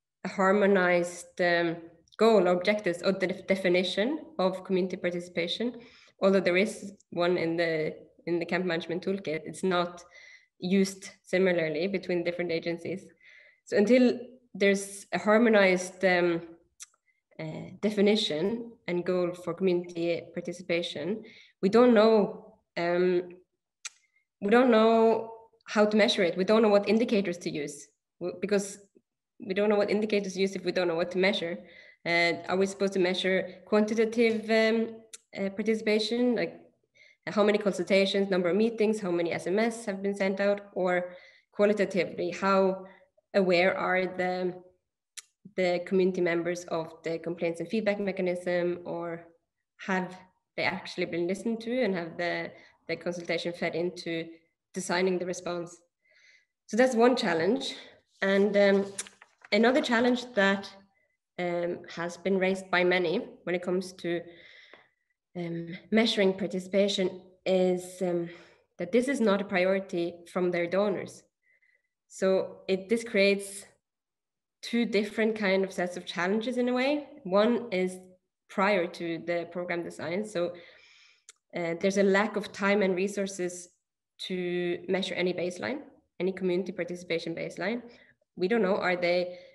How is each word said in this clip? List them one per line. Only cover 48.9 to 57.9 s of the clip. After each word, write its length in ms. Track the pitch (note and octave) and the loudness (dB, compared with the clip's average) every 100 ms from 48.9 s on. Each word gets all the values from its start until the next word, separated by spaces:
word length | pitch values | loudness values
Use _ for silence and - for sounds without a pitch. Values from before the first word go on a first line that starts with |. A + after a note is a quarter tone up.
| E3+ E3+ E3 - _ _ _ _ - | -8 -8 -10 -14 _ _ _ _ -12
have 380 | - F#3 F3 - - _ _ - | -4 -4 -4 -10 -20 _ _ -6
they 60 | |
actually 440 | C#3+ F#3 - - F3 | -4 -4 -8 -6 -4
been 200 | E3 F3 | -2 -2
listened 340 | G3 A#3 A3 | -4 -4 -6
to 220 | A3+ B3+ | -4 -2
and 120 | G#3+ | -2
have 220 | F3+ E3 E3 | -2 -6 -6
the, 340 | F3 E3+ E3 - - _ - | -4 -4 -8 -12 -20 _ -10
the 80 | E3 | -8
consultation 560 | F3+ F3 E3+ E3+ F3 | -8 -8 -6 -6 -6
fed 220 | E3+ E3+ | -6 -4
into 520 | D#3+ F3+ F3+ E3+ E3 E3 - _ _ _ | -2 -4 -6 -8 -8 -8 -14 _ _ _
designing 440 | F#3+ F#3 F3+ F#3+ F3+ | -10 -4 0 0 0
the 80 | F3+ | -4
response? 520 | F3 - F3 E3+ - _ _ _ _ _ _ _ _ - | -6 -8 -8 -10 -16 _ _ _ _ _ _ _ _ -2
So 100 | G#3+ | 2
that's 180 | B3+ | 4
one 220 | A3+ B3 B3+ | 6 4 4
challenge. 580 | G3+ E3 F3+ C4 - - - | 0 0 2 0 -2 -12 -16